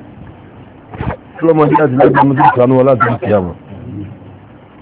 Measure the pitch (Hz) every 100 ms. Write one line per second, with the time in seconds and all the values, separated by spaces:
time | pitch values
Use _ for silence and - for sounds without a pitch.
0 | - - - - - - - - - -
1 | - - - - 165 156 147 156 147 131
2 | 160 139 139 135 - 120 123 131 131 123
3 | 123 117 - 101 90 78 - 92 - 101
4 | 98 - - - - - - -